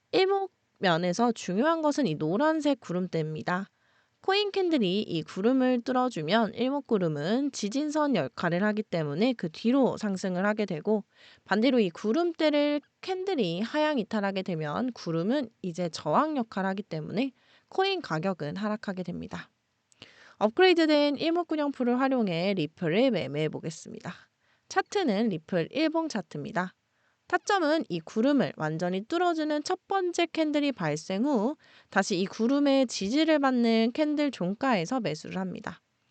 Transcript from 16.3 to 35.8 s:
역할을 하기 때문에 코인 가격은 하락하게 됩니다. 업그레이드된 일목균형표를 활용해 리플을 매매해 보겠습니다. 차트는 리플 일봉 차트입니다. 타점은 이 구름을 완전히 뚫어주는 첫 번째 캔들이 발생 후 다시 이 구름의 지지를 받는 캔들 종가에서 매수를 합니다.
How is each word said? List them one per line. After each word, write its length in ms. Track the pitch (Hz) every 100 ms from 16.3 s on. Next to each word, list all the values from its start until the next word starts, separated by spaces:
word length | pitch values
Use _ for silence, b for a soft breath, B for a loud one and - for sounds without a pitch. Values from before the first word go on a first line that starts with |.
| 294
역할을 320 | 226 - 190
하기 120 | 190
때문에 500 | - 160 151 180 269 b b b _
코인 320 | - 392 381
가격은 540 | - 160 190 185 143 185
하락하게 460 | 208 214 - 185
됩니다. 460 | 175 170 170 170 - _ _ _ _ B B B B B
업그레이드된 760 | 214 - 370 339 320 302 294 285
일목균형표를 800 | 311 339 339 311 294 - 240 247
활용해 560 | 269 262 208 165 185
리플을 560 | 190 151 - 170 185 269
매매해 380 | 196 135 147 156
보겠습니다. 640 | 139 143 160 - - - - - _ _ _ _
차트는 640 | - - 403 330 196 233
리플 380 | 160 - 185 165
일봉 360 | - 311 320 320
차트입니다. 640 | 214 - 151 143 170 185 - _ _ _ _ -
타점은 580 | 359 - 403 294 320 -
이 120 | 170
구름을 520 | - 220 254 285 156 -
완전히 460 | 156 160 180 185
뚫어주는 600 | 214 339 359 320 302 302
첫 220 | 294 370 -
번째 380 | 392 359 339 339
캔들이 460 | - 311 294 285
발생 520 | - 160 151 - 190
후 320 | 277 262 220 311 b b b
다시 280 | - 190 180
이 60 |
구름의 640 | 190 - 226 277 285 269 254
지지를 520 | - 196 277 320 302
받는 520 | 277 247 233 226 226
캔들 380 | 240 302 294 294
종가에서 720 | - 180 202 269 214 160 262
매수를 380 | 185 156 - 175
합니다. 440 | 185 - - 165